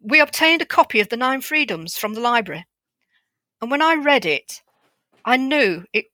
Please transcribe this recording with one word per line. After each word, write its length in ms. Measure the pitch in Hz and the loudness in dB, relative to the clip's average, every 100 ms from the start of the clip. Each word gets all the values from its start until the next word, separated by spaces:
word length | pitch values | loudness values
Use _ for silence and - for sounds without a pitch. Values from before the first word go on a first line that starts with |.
we 200 | 208 302 | 0 2
obtained 420 | 294 - 320 330 | 2 2 2 2
a 40 | 330 | 0
copy 340 | - 320 220 | 2 2 2
of 80 | 202 | 0
The 80 | 233 | -2
Nine 240 | 254 262 | -2 -2
Freedoms 580 | - 302 262 170 165 - | -2 -2 -2 -4 -8 -8
from 160 | 214 | -6
the 60 | 214 | -2
library. 460 | 240 240 196 147 - _ _ _ _ _ _ _ _ _ | 0 0 -2 -10 -14 _ _ _ _ _ _ _ _ _
And 100 | 233 | -4
when 120 | 285 | 0
I 140 | 320 320 | 2 2
read 280 | 285 277 | 2 2
it, 380 | 170 147 - - _ _ _ _ _ _ | 2 -4 -6 -20 _ _ _ _ _ _
I 120 | - 254 | -2 0
knew 480 | 262 294 220 170 180 | 0 0 0 -2 -4
it, 140 | 214 - | -6 -4